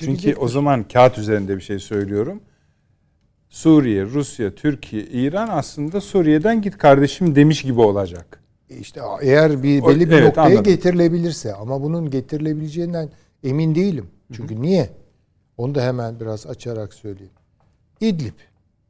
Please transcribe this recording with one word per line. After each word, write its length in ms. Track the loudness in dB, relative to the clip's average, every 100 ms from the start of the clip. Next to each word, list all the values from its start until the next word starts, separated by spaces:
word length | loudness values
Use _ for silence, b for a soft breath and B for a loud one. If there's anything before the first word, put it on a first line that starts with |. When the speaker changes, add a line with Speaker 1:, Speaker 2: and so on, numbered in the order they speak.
| -6
Speaker 1:
çekecektir. 360 | -4 -2 -2
Speaker 2:
o 60 | -2
zaman 400 | -2 0 0 0
kağıt 300 | 4 4 4
üzerinde 380 | -2 -2 -2 -6
bir 40 |
şey 180 | -6 -10
söylüyorum. 600 | -6 -6 -4 -4 -4 -8 -16 _ _ _ _ _ _ _ _ _ _
Suriye, 560 | -2 4 4 4 0
Rusya, 500 | -2 -4 -6 -6 -6
Türkiye, 480 | -4 -4 -4 -6 -10
İran 460 | -8 -4 -4 -4 -4
aslında 520 | -6 -6 -8 -8 -8
Suriye'den 600 | -4 0 2 2 2 0
"Git 160 | -2 2
kardeşim." 580 | 4 6 4 0 2 4
demiş 260 | 4 4
gibi 180 | -2 2
olacak. 600 | 2 2 -4 -10 -20 -20 _ _ _
Speaker 1:
E, 60 | -20
işte 240 | -20 -16 -12 -4
eğer 420 | 2 4 4 2
bir 200 | 0 2
Speaker 2:
O, 60 | 4
Speaker 1:
belli 220 | 4 6
bir 20 |
Speaker 2:
evet, 100 | 6
Speaker 1:
noktaya 220 | 6 6 4
Speaker 2:
anladım. 180 | 4
Speaker 1:
getirilebilirse, 880 | 4 2 2 2 2 0 -4 -6 -8
ama 280 | -10 -8 -6
bunun 280 | -6 -6 -6
getirilebileceğinden 1000 | -6 -6 -6 -6 -6 -8 -8 -8 -8 -10 -14 _ _
emin 300 | -6 -2 -2
değilim. 360 | 0 -2 -4 -10 _ _
Çünkü 220 | -16 -12
Speaker 2:
Hı 40 | -6
hı. 40 |
Speaker 1:
niye? 280 | 0 0 0 -6 _ _ _ _ _ -10
Onu 180 | -6
da 80 | -4
hemen 380 | -4 -4 -8 -10
biraz 260 | -10 -10 -12
açarak 480 | -14 -12 -12 -12
söyleyeyim. 380 | -16 -18 -18 -20 _ _ _ _ _ _ _
İdlib 340 | -4 -4 -6 -12 _ _ _ _ _